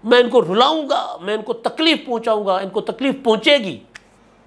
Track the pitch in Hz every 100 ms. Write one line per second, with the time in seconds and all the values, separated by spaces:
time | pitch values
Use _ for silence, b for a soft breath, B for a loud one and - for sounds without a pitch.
0 | 214 247 240 240 170 196 269 320 285 -
1 | - - 180 214 208 226 - - 320 302
2 | - 233 226 220 202 185 196 202 202 -
3 | 269 233 240 220 - 285 202 113 _ -
4 | _ _ _ _